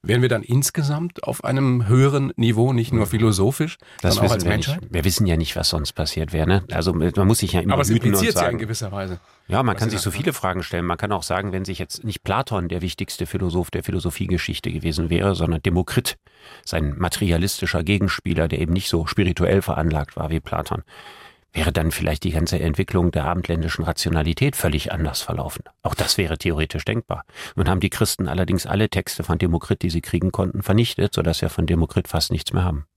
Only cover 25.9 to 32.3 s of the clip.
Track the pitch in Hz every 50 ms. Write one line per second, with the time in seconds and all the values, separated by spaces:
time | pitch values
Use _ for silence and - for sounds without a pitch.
25.9 | - - 95 - - - 95 80 80 78 - 92 80 73 78 - - 80 - -
26.9 | 107 117 - _ - - - _ - - - - - - 95 87 92 92 - 95
27.9 | - - 113 - - - 92 - - 90 92 90 95 90 - - 82 101 110 107
28.9 | - 98 - - - - - - 82 82 - 87 85 82 - - - - - 90
29.9 | 80 82 - - - 87 87 92 - - 98 - - - 98 - 98 110 120 117
30.9 | - - 95 101 - - 85 82 82 - - 87 - - 87 80 87 85 80 -
31.9 | - - 87 - - 85 - -